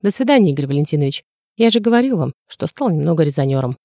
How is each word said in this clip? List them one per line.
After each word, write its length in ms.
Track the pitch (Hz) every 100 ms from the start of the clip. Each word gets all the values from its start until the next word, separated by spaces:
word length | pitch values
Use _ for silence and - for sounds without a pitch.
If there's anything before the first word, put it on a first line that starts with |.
До 100 | 196
свидания, 420 | - 254 277 190
Игорь 140 | 143 139
Валентинович. 540 | 143 147 151 139 - _ _ _ -
Я 120 | 226
же 120 | 226
говорил 360 | 220 233 262 220
вам, 160 | 131 - _
что 180 | - -
стал 220 | - 262
немного 360 | 156 147 160
резонером. 520 | 151 139 135 135 127 131